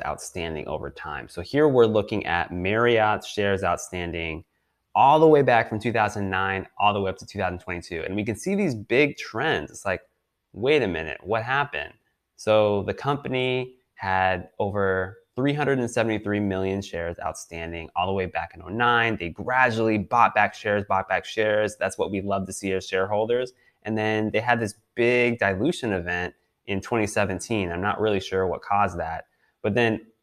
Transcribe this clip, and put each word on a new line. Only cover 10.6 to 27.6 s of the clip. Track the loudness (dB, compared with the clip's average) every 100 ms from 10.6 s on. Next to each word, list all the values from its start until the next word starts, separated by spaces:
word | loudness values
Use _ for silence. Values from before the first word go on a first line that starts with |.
| 0 2
a | 2
minute, | -2 -6 -8
what | -4 -4
happened?" | -2 -2 -2 -6 -10 -14 _ _ _ -6
So | 2 4 4 2
the | -2
company | -4 -4 -4 -2 -2 0 -2 -4 -10 _ -10
had | -2 0 2 0 -6 -4
over | -4 0 0 0 -4 -8 _ -4
three | -2
hundred | 0 0 0
and | 0
seventy-three | 0 0 -2 -2 0
million | 0 0 0 -2
shares | -4 -6 -6 -6
outstanding | -8 -8 -12 -10 -10 -10 -8 -4
all | -2
the |
way | -2 -4
back | -6 -8 -12
in |
oh | -8
nine. | -2 2 2 2 -2
They | -6
gradually | -8 -2 2 2 2 0 0
bought | 0 4 4 4
back | 0
shares, | 0 -2 0 0
bought | -2 0
back | -4 -4
shares. | -2 0 2 0 -2
That's | -4 -2
what | -4
we | -4
love | -2 -4 -4
to |
see | -6 -4
as | -4 -2
shareholders. | -2 0 0 0 -2 -4 -10 _ _
And | -6 -2
then | 0 0 0
they | 0
had | 0 0
this | 0 -6 _ 0
big | 4 4 2 2
dilution | 0 0 0 -2 -2
event | -2 -2 -4 -4 -10 _ _ -6
in | -6
twenty | -2 0 0
seventeen. | 0 0 -2 -2 -2